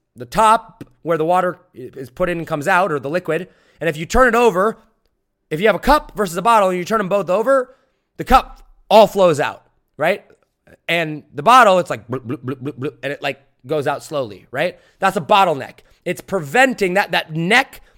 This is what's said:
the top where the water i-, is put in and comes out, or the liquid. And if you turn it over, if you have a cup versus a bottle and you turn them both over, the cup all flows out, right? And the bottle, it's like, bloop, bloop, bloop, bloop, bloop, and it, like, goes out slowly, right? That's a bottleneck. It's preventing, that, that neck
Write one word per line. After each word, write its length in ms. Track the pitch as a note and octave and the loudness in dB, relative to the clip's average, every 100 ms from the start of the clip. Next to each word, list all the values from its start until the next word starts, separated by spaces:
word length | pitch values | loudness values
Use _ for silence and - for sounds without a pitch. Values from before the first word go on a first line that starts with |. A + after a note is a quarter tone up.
| _ | _
the 100 | - | -20
top 600 | B2+ F#3 A3 A3+ - - - _ | -6 0 2 2 -2 -20 -20 _
where 160 | D3+ E3 | -4 -2
the 60 | |
water 340 | D#3 F3+ F3+ E3 _ | 0 0 0 -6 _
i-, 160 | - B2+ - | -20 -18 -16
is 140 | C3 | -14
put 180 | - F3+ | -6 -4
in 100 | E3+ | -4
and 80 | D#3+ | -6
comes 220 | D#3 C#3+ | -6 -2
out, 240 | F#3 F#3+ | 0 0
or 80 | D3 | -4
the 100 | C3 | -4
liquid. 380 | F3 F3 D#3+ F3+ _ _ _ | -6 -4 -6 -6 _ _ _
And 80 | D#3+ | -6
if 80 | D#3 | -6
you 100 | D#3+ | -2
turn 220 | A#3+ B3+ | 2 4
it 60 | |
over, 440 | A3+ A#3+ F3 G#3 A3 _ _ _ _ _ _ _ | 4 2 2 -2 -4 _ _ _ _ _ _ _
if 100 | D#3 | -2
you 60 | G#3+ | 0
have 80 | |
a 60 | F#3 | 2
cup 360 | - D4 D4 - | 2 0 0 -6
versus 200 | G3+ E3+ | -6 -2
a 60 | |
bottle 260 | F3+ A3+ F#3+ | 2 2 2
and 100 | F3+ | -2
you 60 | |
turn 140 | F3 A3 | -4 -4
them 100 | F#3+ | -2
both 220 | G3+ E3 | -4 -2
over, 460 | F#3 A3+ C4+ B3 _ _ _ _ - | -2 0 0 -2 _ _ _ _ -10
the 60 | |
cup 380 | D#3+ C3+ - - _ _ - | 2 2 2 -8 _ _ 2
all 180 | G3+ C4 | 6 6
flows 340 | G3+ F#3 C#3+ | 4 2 2
out, 260 | C3 G2 _ _ _ - | -2 -8 _ _ _ -4
right? 280 | D3+ G3 - _ _ _ _ _ - | -4 -4 -8 _ _ _ _ _ -6
And 380 | E3+ D#3+ D3+ - | -4 -4 -8 -12
the 100 | B2+ | -4
bottle, 360 | D3+ B3+ A3+ F#3 | 4 6 6 4
it's 120 | E3+ | 0
like, 180 | C3 G2+ | -6 -8
bloop, 180 | C3 A2+ | -8 -8
bloop, 180 | C#3+ | -10
bloop, 180 | B2 C3 | -10 -10
bloop, 160 | B2+ A#2+ | -10 -10
bloop, 200 | C#3+ - | -10 -8
and 100 | C3+ | -10
it, 100 | C#3+ | -6
like, 180 | C#3+ C3+ _ _ B2 | -6 -8 _ _ -6
goes 200 | D#3 C#3 | -4 -2
out 160 | C3+ | -6
slowly, 440 | - D3+ A#2+ F#2 _ | -6 -8 -8 -10 _
right? 280 | C3 F3 - _ _ | -6 -6 -6 _ _
That's 160 | F#3+ G3 | -2 -2
a 40 | |
bottleneck. 600 | D3+ G#3 F#3 C#3+ A2+ - _ _ | 2 4 4 0 -6 -16 _ _
It's 180 | - F3+ | -8 -8
preventing, 720 | - G3 C#3+ G3+ C4+ A#3+ F#3+ | -6 -6 -2 2 2 2 -2
that, 160 | F#3 F#3+ | -2 -2
that 220 | F3 E3 | -4 -4
neck 500 | D#3 E3+ A#3+ - - - | -4 0 0 0 -8 -20